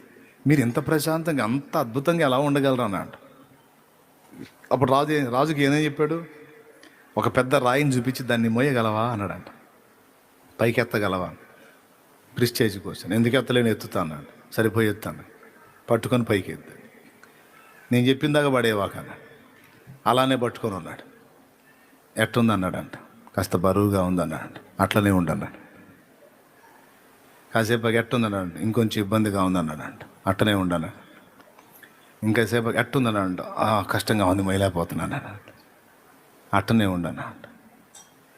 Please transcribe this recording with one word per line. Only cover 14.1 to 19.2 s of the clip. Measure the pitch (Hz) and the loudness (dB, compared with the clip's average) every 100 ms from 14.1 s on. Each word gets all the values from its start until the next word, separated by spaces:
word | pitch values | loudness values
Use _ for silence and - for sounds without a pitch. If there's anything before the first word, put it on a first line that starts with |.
| 73 - - - | -6 -16 -20 -8
"సరిపోయి | - 110 104 110 | 0 0 2 0
ఎత్తాను." | 104 90 73 - - - - - - - | -2 -8 -12 -16 -20 -20 -20 -20 -10 -2
పట్టుకొని | 117 104 123 | 0 0 0
పైకి | 113 101 - | 0 -2 -2
ఎత్తు. | 80 - - - - - - - - - - - - - | -12 -16 -20 -20 -20 -20 -20 -20 -20 -20 -20 -20 -14 0
"నేను | 123 123 | 2 4
చెప్పిన | 135 151 | 2 2
దాకా | 147 143 | 2 2
పడేవాక" | 127 117 107 95 - | 2 2 0 -2 -6
అన్నాడు. | - - | -14 -18